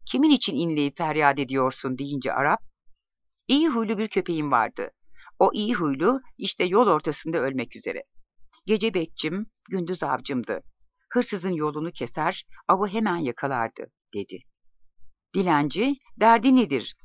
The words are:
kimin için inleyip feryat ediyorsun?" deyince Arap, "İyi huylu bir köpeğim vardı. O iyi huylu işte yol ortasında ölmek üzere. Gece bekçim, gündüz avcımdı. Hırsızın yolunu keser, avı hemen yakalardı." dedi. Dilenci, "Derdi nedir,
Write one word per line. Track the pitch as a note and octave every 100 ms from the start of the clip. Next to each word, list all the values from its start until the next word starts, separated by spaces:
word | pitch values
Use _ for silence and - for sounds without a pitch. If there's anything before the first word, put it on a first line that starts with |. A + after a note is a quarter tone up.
| -
kimin | C4 D#4
için | C4 - C#3+
inleyip | E3+ D3+ C#3+ -
feryat | D#3+ D3+ D3 C#3
ediyorsun?" | C3 C3+ C3 - C3+ B2+
deyince | C#3+ C#3+ A#2+
Arap, | - C#3+ A3 - _ - - _ _ _ _ -
"İyi | C#4 D#4+
huylu | A#3 G#3+ G#3
bir | A3
köpeğim | G3 F3+ E3 D3
vardı. | B2 A2 - G2 - - - - -
O | F#3+
iyi | - G#3
huylu | G#3+ D#3 C3+ F3+ C4 - -
işte | G3 -
yol | F3+ G3 A3+
ortasında | D3+ E3 D3 D#3+ E3
ölmek | C3 C3 A#2 A2
üzere. | G2+ - - - - _ - _ -
Gece | G#3+ A3
bekçim, | F#3 D#3+ - D#3 F#3 A3 _ -
gündüz | F#3 E3+ F#3
avcımdı. | D3 B2+ - C3 G#2+ F#2+ - _ _ _ _
Hırsızın | B3 A#3+ G3+ F3+
yolunu | E3 D3+ D3 E3
keser, | - B2 - D#3 F#3+ - - -
avı | F#3 G3+
hemen | G#3 G#3+ F3
yakalardı." | C#3 - C#3 B2+ A2+ - - _ _
dedi. | G#2 G2+ F#2 - _ - _ - _ - - _ F#3
Dilenci, | F3+ D3+ D3 D#3+ B3+ C#4 _ -
"Derdi | A3 A3+ A#3+ B3+
nedir, | F#3+ C3+ G2 -